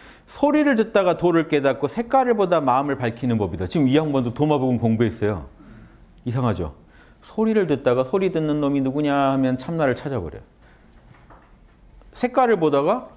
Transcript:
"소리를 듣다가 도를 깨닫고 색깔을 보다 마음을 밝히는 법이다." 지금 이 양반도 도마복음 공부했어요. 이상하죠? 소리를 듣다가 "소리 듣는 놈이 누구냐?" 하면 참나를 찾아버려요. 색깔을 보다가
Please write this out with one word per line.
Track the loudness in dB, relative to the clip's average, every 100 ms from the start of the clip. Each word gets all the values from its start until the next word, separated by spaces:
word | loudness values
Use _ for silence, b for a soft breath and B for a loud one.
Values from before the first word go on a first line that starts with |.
| B B -20
"소리를 | -2 0 2 2 2
듣다가 | 2 2 2 2
도를 | 2 2 2
깨닫고 | 0 2 0 -4
색깔을 | -6 0 2 2
보다 | 0 2 2
마음을 | 2 0 0 -2
밝히는 | -4 -4 -2 0
법이다." | -2 -4 -4
지금 | 0 2
이 | 2
양반도 | 2 -2 -2
도마복음 | -2 0 2 0 0
공부했어요. | 0 2 0 0 -2 -4 -8 -20 B B B B B -12
이상하죠? | -6 -2 -2 -2 -6 -10 -20 b b b
소리를 | -12 -2 0 0 0
듣다가 | 0 2 0
"소리 | 0 0 0
듣는 | 0 -2 0
놈이 | 0 0
누구냐?" | 0 -2 0 0 0
하면 | 2 0 -2
참나를 | -4 -2 -2
찾아버려요. | -2 -4 -6 -8 -12 -20 _ b b b b b -20 -20 -20 _ -20 -20 _ -20 -20 -20
색깔을 | -6 -2 2 2 4
보다가 | 2 2 2 -2 -4